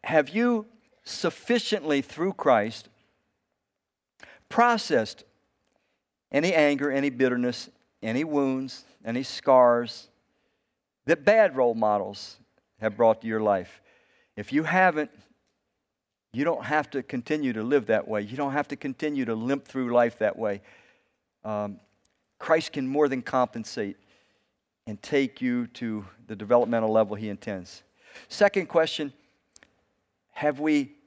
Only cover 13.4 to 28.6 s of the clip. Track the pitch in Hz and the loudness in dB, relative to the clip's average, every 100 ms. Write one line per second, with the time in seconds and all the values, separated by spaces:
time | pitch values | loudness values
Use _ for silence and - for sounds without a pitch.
13.4 | 107 98 87 - _ _ _ _ _ - | 2 0 -2 -18 _ _ _ _ _ -16
14.4 | 104 143 156 180 185 151 151 _ _ _ | -4 -2 0 4 4 2 -6 _ _ _
15.4 | _ _ _ _ _ _ _ _ _ 120 | _ _ _ _ _ _ _ _ _ -4
16.4 | 147 160 - 151 143 139 123 131 - 156 | -2 -2 -2 -2 -2 -8 -6 -8 -4 -2
17.4 | 139 110 113 143 107 107 - 107 104 127 | -2 -4 2 0 2 0 0 -4 -4 -6
18.4 | 139 139 143 143 139 131 151 143 117 110 | -4 -4 -4 -8 -8 -6 -4 -4 -4 -4
19.4 | 120 139 - 135 123 120 120 - 107 - | -2 -4 -6 -8 0 2 2 0 -2 -2
20.4 | 107 101 - _ _ _ _ _ _ _ | -4 -6 -10 _ _ _ _ _ _ _
21.4 | 107 107 104 101 _ _ _ _ _ _ | -8 -6 -6 -10 _ _ _ _ _ _
22.4 | - 160 160 147 131 143 147 131 120 131 | 2 2 2 -6 -2 2 2 0 -2 -2
23.4 | 123 120 110 - 101 - _ _ _ _ | -2 -4 -10 -8 -8 -10 _ _ _ _
24.4 | _ _ _ _ - 104 - 147 135 - | _ _ _ _ -14 -14 -2 0 0 -2
25.4 | 127 123 117 - 120 107 98 _ - 107 | -4 -2 -4 -8 -6 -6 -10 _ -16 -14
26.4 | 104 120 113 117 110 110 104 104 107 98 | 2 2 4 0 2 2 2 -2 -8 -8
27.4 | - 98 90 - _ _ _ - - - | -8 -10 -10 -20 _ _ _ -20 -16 2
28.4 | 202 196 | 2 2